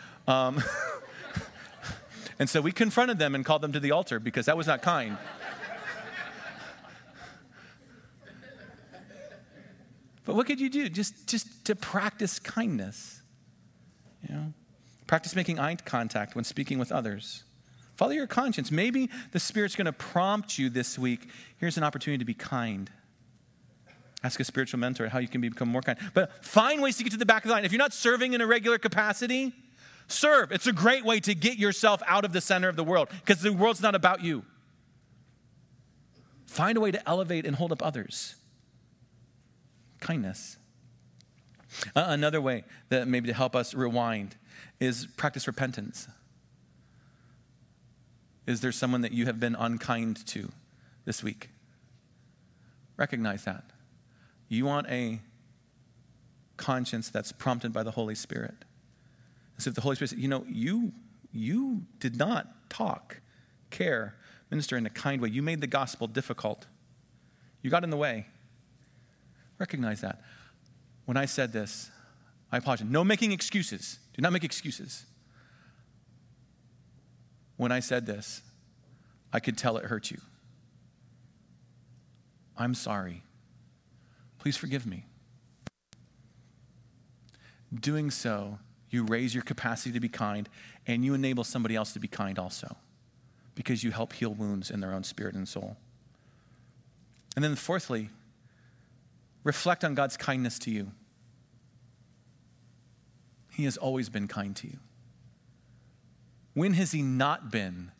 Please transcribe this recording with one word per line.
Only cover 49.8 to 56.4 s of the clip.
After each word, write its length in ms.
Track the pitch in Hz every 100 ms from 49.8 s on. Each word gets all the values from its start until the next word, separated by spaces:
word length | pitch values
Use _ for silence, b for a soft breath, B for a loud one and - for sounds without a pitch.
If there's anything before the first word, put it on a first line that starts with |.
| - 117 113 107 -
to 260 | 110 - - - b b b
this 180 | - -
week? 280 | 110 - - - - _ _ - _ _ b b b b b b - -
Recognize 480 | - 123 110 101
that. 320 | 101 92 - - - - _ b b b -
You 160 | 113 139
want 220 | 143 143
a 320 | 123 117 110 - - - _ _ _ - - - - - -